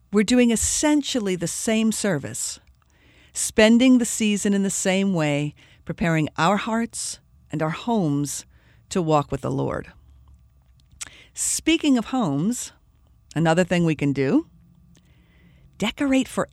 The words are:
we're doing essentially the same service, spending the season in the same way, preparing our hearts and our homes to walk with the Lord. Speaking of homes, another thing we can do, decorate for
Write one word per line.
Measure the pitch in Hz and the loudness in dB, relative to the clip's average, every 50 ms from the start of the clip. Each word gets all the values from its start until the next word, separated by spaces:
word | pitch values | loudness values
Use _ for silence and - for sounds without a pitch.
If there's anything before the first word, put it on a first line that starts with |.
| _ _ | _ _
we're | - 208 214 | 0 0 2
doing | - 247 247 247 233 | 4 4 4 4 4
essentially | 233 214 - - - - - 302 302 302 - - - 262 202 196 185 | 2 0 0 -2 -2 0 2 2 2 2 2 0 -4 -2 -2 -2 -2
the | 175 175 165 | -2 -4 -6
same | - - - 233 220 220 220 220 | -6 -6 -2 -2 0 2 2 0
service, | 208 - - 208 175 143 135 104 120 - - - - - _ _ _ _ _ _ _ _ _ _ _ _ _ _ - | 0 -2 -2 -2 -2 -2 -4 -8 -10 -8 -8 -10 -10 -12 _ _ _ _ _ _ _ _ _ _ _ _ _ _ -8
spending | - - - - - 214 220 233 233 254 262 254 247 | -6 -6 -2 2 4 6 6 6 6 6 6 6 6
the | 233 | 4
season | - - - 220 214 208 190 - 208 202 | 0 -2 -2 0 0 0 0 0 0 0
in | 196 196 | 0 0
the | 196 | -2
same | - - - 190 185 196 196 196 190 | -2 -2 -2 0 0 0 0 0 0
way, | 165 151 147 143 143 147 147 - _ - - _ _ - | 0 0 0 0 -2 -2 -4 -8 _ -20 -20 _ _ -12
preparing | - 165 - - 170 160 160 151 - - - | -12 -6 -4 -2 0 0 0 0 -2 -2 0
our | 156 170 202 196 | 0 0 0 0
hearts | - 233 220 226 233 226 - - - - - - _ _ _ _ _ _ | -2 -2 -4 -4 -4 -4 -8 -10 -10 -10 -12 -14 _ _ _ _ _ _
and | - 151 | -6 -4
our | 156 156 | -4 -4
homes | 160 - - 240 233 220 175 151 143 143 147 135 - - - _ _ _ _ _ _ _ _ - | -4 -4 -4 -2 -2 0 0 0 0 -2 -2 -4 -6 -10 -14 _ _ _ _ _ _ _ _ -6
to | - 196 | -4 -2
walk | 175 156 156 147 143 - | 0 2 2 2 0 0
with | 139 139 | -4 -6
the | - 131 | -4 -4
Lord. | 135 135 139 131 - - - - - - _ _ - - _ - - - _ _ _ _ _ _ _ _ _ _ _ - - - - - - _ - | -4 -4 -4 -4 -4 -6 -8 -10 -16 -20 _ _ -20 -20 _ -20 -20 -20 _ _ _ _ _ _ _ _ _ _ _ -20 -18 -18 -20 -20 -20 _ -12
Speaking | - - - - - - 311 330 330 - 302 262 240 | -8 -6 -4 -4 -4 0 0 0 2 2 2 2 2
of | 214 | 0
homes, | - - 254 226 156 139 143 160 214 247 - - - - _ _ _ _ _ _ _ _ _ _ - - | -2 -2 -2 -2 0 0 0 -2 -2 -2 -4 -8 -14 -16 _ _ _ _ _ _ _ _ _ _ -8 -4
another | 143 165 160 160 175 185 | 0 2 2 2 2 2
thing | - 185 175 170 | 0 0 0 0
we | 165 156 | 0 0
can | 135 151 143 135 | 0 -2 -2 0
do, | 135 135 135 196 302 339 - _ - _ _ _ _ _ _ - _ _ _ _ _ _ _ _ _ _ _ _ - - - _ - | 0 0 2 2 0 0 -2 _ -20 _ _ _ _ _ _ -20 _ _ _ _ _ _ _ _ _ _ _ _ -20 -20 -20 _ -6
decorate | 196 220 - - 294 277 262 269 254 - | -6 -6 -4 -2 -2 0 2 0 0 -2
for | - - - - | -2 -6 -6 -6